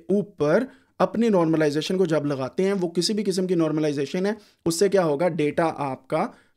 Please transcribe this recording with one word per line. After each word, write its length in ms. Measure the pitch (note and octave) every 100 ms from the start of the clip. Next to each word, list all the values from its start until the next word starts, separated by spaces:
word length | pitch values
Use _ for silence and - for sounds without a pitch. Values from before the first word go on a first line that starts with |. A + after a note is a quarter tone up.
| -
ऊपर 580 | G3+ F3+ - D3 F#3 C4 - _ -
अपनी 300 | F#3 - A#3
नॉर्मलाइजेशन 680 | F#3+ E3 D#3+ D#3 D3 D3+ F#3+
को 80 | F3+
जब 200 | D#3 C#3+
लगाते 380 | C3+ C3 -
हैं, 100 | F#3+
वो 140 | G3+ F3
किसी 260 | F3 E3+
भी 100 | G#3+
किस्म 240 | G3+ F#3 F#3
की 80 | F3+
नॉर्मलाइजेशन 680 | D#3+ D#3 D3+ C#3+ C#3 F#3 G3
है, 120 | G#3+ - _ E3+
उससे 240 | E3 G3+
क्या 140 | G3
होगा, 240 | E3 C#3+ F3+
डेटा 380 | D#3+ D3 C#3+ E3
आपका 680 | - C#3+ C3 - D#3 A3+ - _